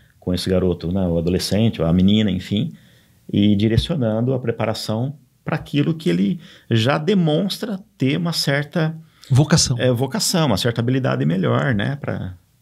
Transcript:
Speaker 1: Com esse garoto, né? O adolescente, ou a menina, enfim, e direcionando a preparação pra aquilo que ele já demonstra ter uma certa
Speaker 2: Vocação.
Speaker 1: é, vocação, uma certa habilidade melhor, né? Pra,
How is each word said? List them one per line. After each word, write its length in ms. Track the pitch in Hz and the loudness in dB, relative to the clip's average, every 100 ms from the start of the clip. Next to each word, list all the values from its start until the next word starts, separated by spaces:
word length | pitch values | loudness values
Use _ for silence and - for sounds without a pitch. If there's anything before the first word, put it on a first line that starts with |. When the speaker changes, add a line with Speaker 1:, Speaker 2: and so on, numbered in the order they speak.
| _ _ | _ _
Speaker 1:
Com 160 | - | -4
esse 160 | 87 92 | -4 0
garoto, 400 | 92 90 85 82 | 0 2 -2 -2
né? 160 | 98 90 | -2 0
O 120 | 85 | 0
adolescente, 640 | 85 90 - 104 113 - | 0 -2 0 0 0 0
ou 60 | 82 | 2
a 60 | |
menina, 380 | 90 95 107 107 | 4 4 4 2
enfim, 420 | 92 - 101 165 - - _ _ _ - | -2 -4 -4 -4 -8 -20 _ _ _ -4
e 220 | 104 104 | 2 4
direcionando 800 | 101 110 113 - 170 113 110 127 | 4 2 0 0 -2 -2 0 -2
a 40 | 127 | -2
preparação 760 | 123 117 110 110 - 110 135 - _ _ | -4 -4 -4 -4 -4 -4 -4 -8 _ _
pra 120 | - 156 | -6 -6
aquilo 380 | - 143 151 | -4 -2 0
que 160 | 160 180 | -2 -2
ele 300 | 175 196 - - - _ | 0 0 -2 -10 -20 _
já 280 | 113 117 156 | 0 2 0
demonstra 800 | 151 208 160 156 196 - - 190 - - | 0 2 2 0 -2 -6 -8 -8 -12 -2
ter 200 | 131 156 | -2 0
uma 160 | 170 | -2
certa 640 | 151 - 139 147 180 156 160 - _ - | -2 0 0 -2 -2 -2 -4 -14 _ 0
Speaker 2:
Vocação. 480 | 127 156 165 - 120 | 2 4 4 2 2
Speaker 1:
é, 140 | 127 | 2
vocação, 540 | 120 131 202 - 180 151 | 2 -2 -2 0 2 2
uma 100 | 95 | 2
certa 240 | 123 117 | 0 0
habilidade 440 | 117 131 127 131 | 0 0 0 0
melhor, 500 | 143 185 139 123 143 | 0 0 2 2 2
né? 220 | 104 120 147 | 0 -2 -4
Pra, 380 | - 98 95 90 _ _ | -6 -6 -8 -12 _ _